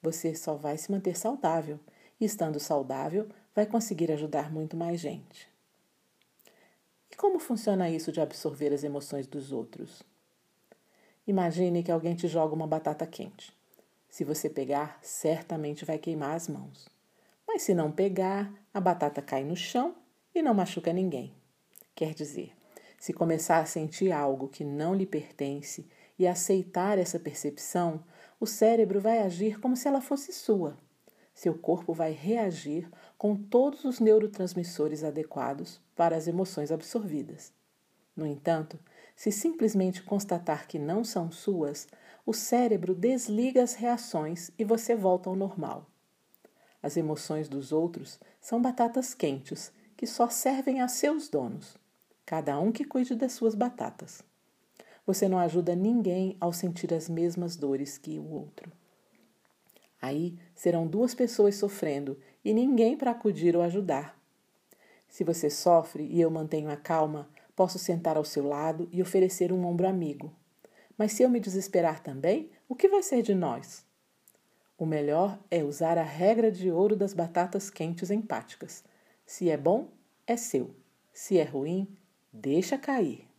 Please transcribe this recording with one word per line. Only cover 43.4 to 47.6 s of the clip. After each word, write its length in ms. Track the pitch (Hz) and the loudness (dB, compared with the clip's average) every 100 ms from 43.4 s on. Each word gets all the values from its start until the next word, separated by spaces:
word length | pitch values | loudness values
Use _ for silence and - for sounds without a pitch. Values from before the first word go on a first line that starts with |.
| 254 254 | 4 4
as 140 | 247 | 4
reações 800 | - 240 240 - 165 151 170 - _ | 0 -2 -2 -2 -4 -4 -6 -10 _
e 60 | |
você 320 | 214 226 226 | 2 2 2
volta 340 | 233 190 180 185 | 2 4 4 2
ao 60 | |
normal. 500 | 190 196 175 139 127 - _ _ _ _ _ - _ _ _ | -2 -4 -4 -8 -8 -12 _ _ _ _ _ -20 _ _ _
As 140 | 147 143 | -4 -2
emoções 500 | 156 151 - 156 147 | 0 -2 -4 -4 -4
dos 260 | 139 | -6